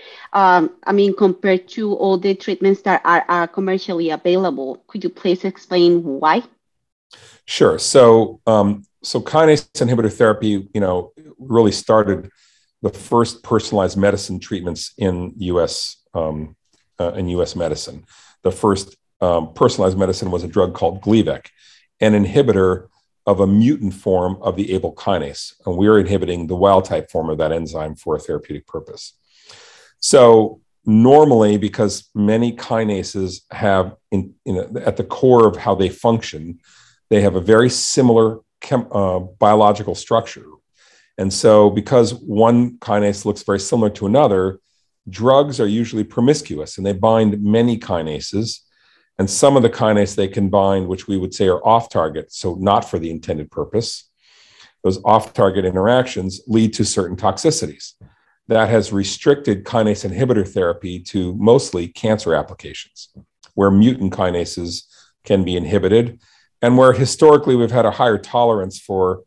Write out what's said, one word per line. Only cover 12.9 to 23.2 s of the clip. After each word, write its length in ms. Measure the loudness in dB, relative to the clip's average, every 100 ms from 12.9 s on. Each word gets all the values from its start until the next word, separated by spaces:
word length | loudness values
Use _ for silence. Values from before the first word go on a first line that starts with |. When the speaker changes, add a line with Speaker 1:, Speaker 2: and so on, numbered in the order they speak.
| -8 -2 0 0 -4
Speaker 2:
personalized 540 | -4 -4 -2 -2 -2 0
medicine 420 | 0 0 -6 -12
treatments 540 | -10 -10 -10 -12 -12 -6
in 360 | -4 -4 -8 -10
U 220 | -4 -2
S, 380 | -2 -4 -12 -14 _
um, 420 | -8 -6 -8 -12 _ _ _ _ -8
uh, 120 | -6
in 140 | -6 -6
U 120 | -4
S 140 | -4 -4
medicine. 480 | -6 -6 -12 -18 -20 _ _ _
The 80 | -6
first, 440 | -2 0 0 -4 _ _ -4
um, 340 | -2 -2 -4
personalized 440 | 0 0 2 -2 0
medicine 340 | -2 -4 -6
was 140 | -8 -4
a 20 |
drug 260 | -2 -2
called 280 | -2 -6 -4
Gleevec, 460 | 0 0 0 -4 -12 _ _ _ _ -2
an 140 | 2
inhibitor 720 | 2 2 0 2 2 0 -2 -8 _ _ _